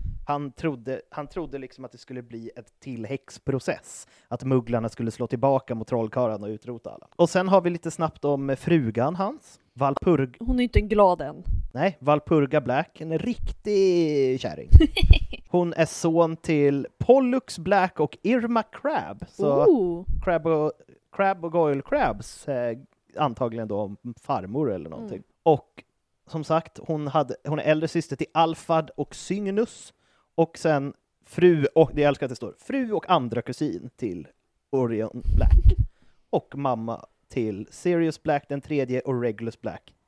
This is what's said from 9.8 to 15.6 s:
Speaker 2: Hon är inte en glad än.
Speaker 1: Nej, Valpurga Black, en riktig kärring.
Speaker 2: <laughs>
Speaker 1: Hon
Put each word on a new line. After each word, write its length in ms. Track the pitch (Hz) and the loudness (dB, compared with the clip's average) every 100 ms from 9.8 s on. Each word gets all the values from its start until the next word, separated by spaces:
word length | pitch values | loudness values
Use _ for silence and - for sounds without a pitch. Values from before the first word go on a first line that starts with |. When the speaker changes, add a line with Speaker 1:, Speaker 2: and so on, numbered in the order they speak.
| 139 139 180 151 131 - | -2 0 2 2 0 -6
Speaker 2:
Hon 200 | 233 254 | -4 0
är 40 | |
inte 140 | 247 220 | 2 2
en 100 | 208 | 2
glad 320 | 208 190 170 | 4 4 4
än. 240 | 139 165 - - - | -4 -8 -2 -2 -2
Speaker 1:
Nej, 240 | 123 185 - | -2 -2 0
Valpurga 600 | 135 147 - 160 139 151 | 2 2 4 2 4 0
Black, 400 | 123 135 - - | 0 -2 -2 -10
en 180 | 160 160 | -6 -4
riktig 1200 | 240 - - - 208 202 190 175 160 147 131 131 | -4 -4 -6 -4 -2 2 4 4 2 2 2 0
kärring. 300 | 104 71 - - 320 381 - | -4 -8 8 8 8 2 6
Speaker 2:
<laughs> 400 | - - - - | 6 4 -8 -2
Speaker 1:
Hon 240 | 180 | 0